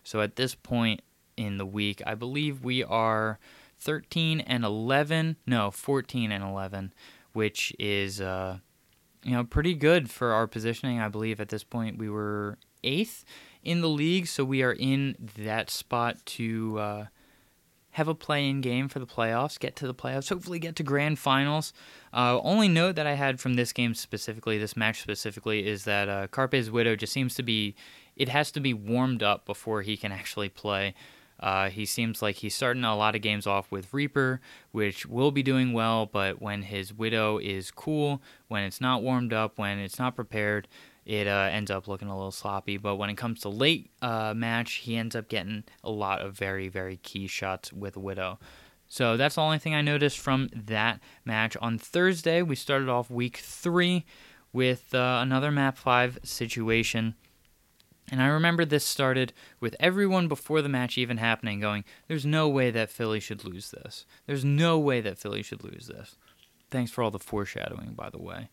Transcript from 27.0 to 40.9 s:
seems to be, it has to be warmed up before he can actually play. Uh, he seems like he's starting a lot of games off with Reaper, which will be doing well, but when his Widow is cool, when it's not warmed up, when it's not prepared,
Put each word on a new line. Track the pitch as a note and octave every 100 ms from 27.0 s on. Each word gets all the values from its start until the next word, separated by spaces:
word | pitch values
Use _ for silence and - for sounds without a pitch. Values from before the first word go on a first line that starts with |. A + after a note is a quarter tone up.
| A2
seems | C#3 B2+ -
to |
be, | A#2 A2 G#2 - - - - -
it | B2+
has | C#3+ D3+
to | D3+
be | C#3
warmed | A2+ G2+ A#2+ C3 A#2
up | G#2 G2+ -
before | G2+ - G#2+
he | G2 G#2
can | G#2
actually | F#2+ - - G2+
play. | - G#2+ G2 G2 - - - _ -
Uh, | G2 F#2+ G2
he | G2+ G#2
seems | - A2+ G#2+
like | G#2+ G2
he's | G#2+ -
starting | B2+ B2+
a | A#2 G#2+
lot | G#2+
of | A2
games | G#2+ G#2 G2+
off | G2 -
with | G2 F#2+
Reaper, | C#3 C#3+ C#3 C3 C3 - - -
which | A2 G#2 - C#3+
will | A#2 C#3+
be | C#3
doing | C3+ C3 B2+
well, | A#2 A2+ A2+ G#2+
but | G#2 G2 -
when | G#2 G2+
his | G2 G2+ F#2+
Widow | G#2+ A2 A2 G#2+ G#2+
is | G2+ F#2+ F#2
cool, | - - D3+ D3 C#3 - - _
when | G#2+
it's | G2 -
not | B2+ B2+
warmed | B2 B2+ A#2+
up, | A2 A2 -
when | G2+ G2+
it's | G2 -
not | B2+ B2
prepared, | A2 A2 G#2 G#2 - - -